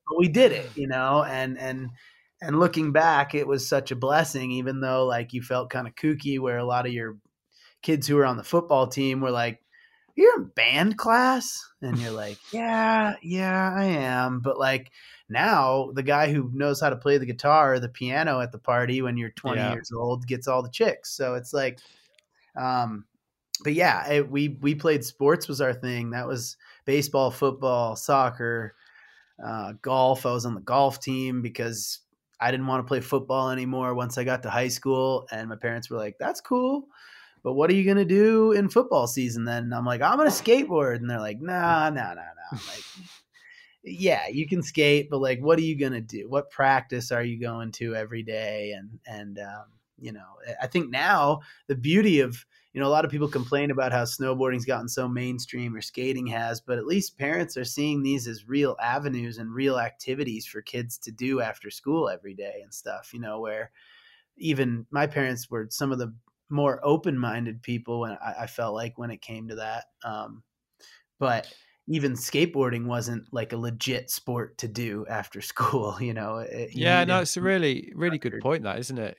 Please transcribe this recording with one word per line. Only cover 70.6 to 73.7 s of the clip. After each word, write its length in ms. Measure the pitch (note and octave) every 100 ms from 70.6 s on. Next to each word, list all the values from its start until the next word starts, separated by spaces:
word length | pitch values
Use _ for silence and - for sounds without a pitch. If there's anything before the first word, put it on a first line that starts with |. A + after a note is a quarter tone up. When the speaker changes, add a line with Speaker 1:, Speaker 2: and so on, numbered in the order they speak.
| _ _ - - _ -
Speaker 1:
but 340 | C3+ A2+ - - _ _ -
even 260 | D#3+ C#3
skateboarding 720 | A#2+ - C#3 E3+ C#3 B2+ A#2+ A#2+
wasn't, 420 | A#2+ A#2+ A2+ -
like, 180 | B2 A2
a 60 | A#2
legit 520 | A#2+